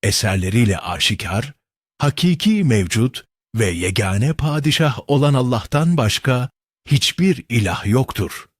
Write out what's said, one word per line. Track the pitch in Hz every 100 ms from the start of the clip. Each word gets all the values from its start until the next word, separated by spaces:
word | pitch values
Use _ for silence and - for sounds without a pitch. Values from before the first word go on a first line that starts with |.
Eserleriyle | - - 110 95 92 107 117 90
aşikar, | 85 87 - 104 95 98 139 - _ _ _ _
hakiki | 147 - 175 170 208 214
mevcut | 170 110 90 110 123 - - _ _ 110
ve | 104
yegane | 85 90 95 101 98 131
padişah | 156 147 151 151 - 156 127 -
olan | 143 143
Allah'tan | 139 127 117 - 147 160 170
başka | 110 - - 123 127 _ _ _ -
hiçbir | 143 - - 190 147 -
ilah | 117 98 85 101
yoktur. | 117 131 - 95 - -